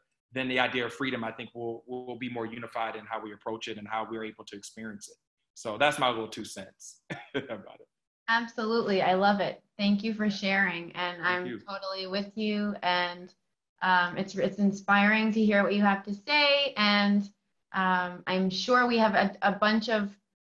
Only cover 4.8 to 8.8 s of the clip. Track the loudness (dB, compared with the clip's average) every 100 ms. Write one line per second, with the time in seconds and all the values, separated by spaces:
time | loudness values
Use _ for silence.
4.8 | -14 -14 -18 _ _ _ _ -12 -6 2
5.8 | 2 4 0 0 -6 -10 -12 -12 -16 _
6.8 | -20 -18 -14 -14 -8 -8 -6 -12 -14 -20
7.8 | _ _ _ _ -2 0 -2 -6 -2 0